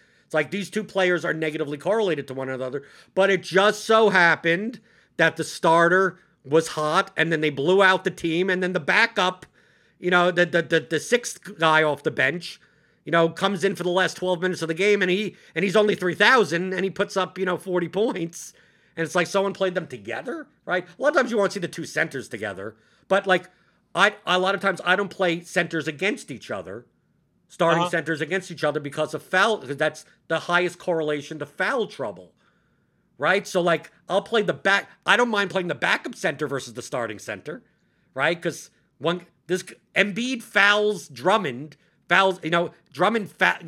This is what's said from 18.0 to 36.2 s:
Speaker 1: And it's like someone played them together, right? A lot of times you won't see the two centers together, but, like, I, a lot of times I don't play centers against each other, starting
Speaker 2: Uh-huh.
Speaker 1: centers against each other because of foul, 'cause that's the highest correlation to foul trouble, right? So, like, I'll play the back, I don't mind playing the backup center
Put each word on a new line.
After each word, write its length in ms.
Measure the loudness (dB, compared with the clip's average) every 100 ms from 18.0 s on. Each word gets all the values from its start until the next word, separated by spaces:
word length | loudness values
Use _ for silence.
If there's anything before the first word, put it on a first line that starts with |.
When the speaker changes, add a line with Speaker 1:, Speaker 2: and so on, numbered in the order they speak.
| -2 -2 -8 -10 -20 -20 _ _ _ -8
Speaker 1:
And 80 |
it's 100 | -2
like 120 | 0 0
someone 260 | 0 0
played 220 | -2 -2
them 120 | -4 -8
together, 600 | -12 -10 -10 -8 -12 -14 _
right? 220 | -6 -6 -6
A 160 | -4
lot 80 | 0
of 60 | 2
times 140 | 2
you 60 | 2
won't 160 | 0
see 80 | -2
the 80 | -8
two 160 | -8
centers 440 | -6 -4 -4 -6 -10
together, 480 | -8 -8 -8 -12 -14 _ _ -2
but, 180 | 0 2
like, 220 | 0 0 _ _ _ _
I, 200 | 2 2 2 -2
a 120 | 0
lot 160 | 2
of 60 | 0
times 200 | -2 -2
I 120 | 0 0
don't 140 | 0
play 300 | 0 0 0
centers 460 | -4 -4 -2 -4 -6
against 440 | -4 -4 -6 -10
each 200 | -14 -10
other, 360 | -10 -10 -14 -16 _ _ _ _ _ _
starting 340 | 0 2 2
Speaker 2:
Uh-huh. 80 | 2
Speaker 1:
centers 300 | -2 -4 -6
against 300 | -4 -6 -6
each 140 | -4
other 160 | -2 -2
because 340 | -6 -6 -6
of 80 | -6
foul, 360 | -2 2 2 0
'cause 180 | -4 -2
that's 280 | -4 -4 -18 _ -6
the 120 | -4
highest 380 | 0 0 0 -4
correlation 600 | -4 -2 -2 -4 -6 -10
to 80 | -10
foul 400 | -4 -2 -2 -4
trouble, 460 | -6 -8 -10 -18 _ _ _ _ _ _ _ _ -4
right? 300 | 0 0 -2
So, 140 | -2
like, 300 | 0 0 -4 _ -4
I'll 140 | -4
play 200 | 0 0
the 100 | 0
back, 380 | 0 2 2 0 _ 2
I 100 | 2
don't 140 | 2
mind 200 | 0 -2
playing 180 | -2 -4
the 60 |
backup 420 | -2 0 0 -4
center 320 | -4